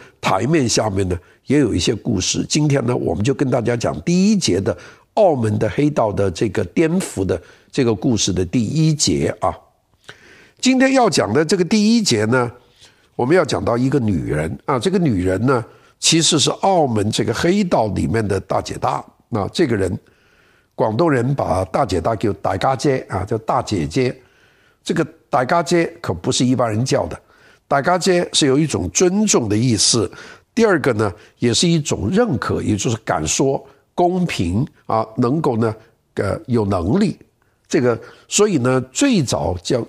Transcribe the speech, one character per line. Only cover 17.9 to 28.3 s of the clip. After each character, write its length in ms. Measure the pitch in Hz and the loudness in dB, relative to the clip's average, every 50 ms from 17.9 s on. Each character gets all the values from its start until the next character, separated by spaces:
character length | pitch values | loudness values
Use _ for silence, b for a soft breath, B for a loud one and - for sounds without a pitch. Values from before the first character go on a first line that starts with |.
| 92 - - - | -2 -2 -2 -2
面 180 | 107 113 107 | 0 -2 0
的 140 | 98 101 95 | 0 -2 -4
大 200 | - - - 101 | -4 -4 -4 -4
姐 160 | - - - | -4 -6 -10
大。 280 | - - 123 143 135 - - _ _ _ - | -4 -4 -4 -4 -4 -8 -12 _ _ _ -6
那 180 | 117 107 95 - | -4 -4 -4 -4
这 200 | - - 170 123 | -2 -2 0 0
个 80 | 113 | 0
人， 200 | 98 95 87 104 - _ b b b b b b b b b b b b b b | -2 -2 -2 -4 -6 _ b b b b b b b b b b b b b b
广 220 | - 127 110 107 | -2 -2 -2 2
东 120 | 120 175 165 | 2 2 2
人 240 | 139 120 113 139 143 | 2 2 0 0 0
把 300 | - 98 87 85 90 95 | -2 -2 -2 -2 -2 -2
大 200 | - - 165 139 | -2 0 -2 0
姐 140 | 104 95 85 | 0 0 -2
大 160 | 85 120 113 | 0 -2 -2
叫 160 | 101 - 104 95 | 0 -2 -2 -2
大 220 | - - 92 95 | -2 -4 -4 -2
家 180 | 98 - 135 135 | 0 0 -2 -2
姐 320 | 120 - 147 131 127 - - | 0 0 0 0 0 -4 -6
啊， 160 | - 104 98 | -6 -6 -4
叫 140 | - 120 110 | -4 -4 -4
大 240 | - - 160 127 | -2 -2 -2 -2
姐 240 | - - 107 87 76 | -2 -2 -2 -2 -2
姐。 300 | 71 - 135 127 127 - - b b b b b b b b b b b b b | -2 -2 -2 -2 -2 -4 -8 b b b b b b b b b b b b b
这 80 | - | -4
个 140 | 180 165 151 - - _ _ - | -2 -2 -2 -4 -6 _ _ -2
大 140 | - 120 131 | 0 0 2
家 180 | 120 180 170 | 2 0 0
姐 240 | 165 - 180 170 165 - - - | 2 2 2 2 2 0 -4 -8
可 120 | - - | -6 -6
不 200 | 92 85 - 127 | -6 -4 -2 -2
是 120 | 123 - 127 | 0 0 2
一 120 | 123 131 | 0 2
般 120 | 120 123 113 | 0 0 -2
人 160 | 104 107 131 | 0 -2 -2
叫 220 | 131 147 117 92 | 0 0 -2 -2
的， 100 | 82 - - b b b b b b b b b - | -4 -8 -14 b b b b b b b b b -2
大 120 | 143 139 | -2 0
家 160 | 127 175 180 | 2 2 0
姐 320 | 180 165 190 180 175 175 - | 0 2 2 2 2 0 0